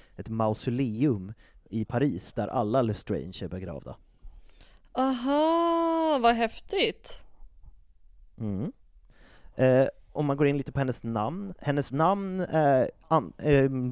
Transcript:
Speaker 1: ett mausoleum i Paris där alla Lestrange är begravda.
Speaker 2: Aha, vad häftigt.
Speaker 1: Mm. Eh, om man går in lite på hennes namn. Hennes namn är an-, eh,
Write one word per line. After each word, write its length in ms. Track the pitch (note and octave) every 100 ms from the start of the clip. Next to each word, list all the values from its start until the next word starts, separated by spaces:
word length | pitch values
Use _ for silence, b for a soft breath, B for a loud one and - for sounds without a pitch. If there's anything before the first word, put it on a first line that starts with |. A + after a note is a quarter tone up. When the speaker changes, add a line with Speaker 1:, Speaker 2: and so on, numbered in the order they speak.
| b -
Speaker 1:
ett 140 | A2+
mausoleum 1040 | A2+ A2 G#2+ B2+ A#2+ C3 G#2+ D3 G#2 F#2 - b b -
i 160 | A2+ G#2+
Paris 480 | A#2+ C#3+ F2+ -
där 140 | - G#2
alla 340 | B2+ G#2+ C3
Lestrange 580 | A#2 G#2 - E2+ E2 -
är 60 | F2+
begravda. 480 | F#2 F2+ C#2+ - - - _ b b b b b b b
Speaker 2:
Aha, 1300 | - C4+ B3 B3+ D4 D#4 E4 E4+ E4 E4 E4 D#4+ C#4
vad 140 | A#3 A3+
häftigt. 880 | A3+ - - F#4+ F#3+ - - - - - - - - - - - - - - -
Speaker 1:
Mm. 340 | A2 G2 D#3+ - - - - b b b b -
Eh, 320 | C3 B2+ C3+ - -
om 140 | - D3
man 120 | C#3
går 100 | C#3+
in 100 | C#3+
lite 140 | C#3
på 80 | C3+
hennes 240 | C3 A#2+
namn. 500 | A#2 A2+ A2 F3+ G2 -
Hennes 320 | D3 C#3+ -
namn 480 | C3+ E3 G3+ G3 F#3 F3
är 420 | D#3+ C#3+ C3 A#2 - -
an-, 260 | D#3+ F#2+ -
eh, 340 | D3+ C#3 C3+ C3 B2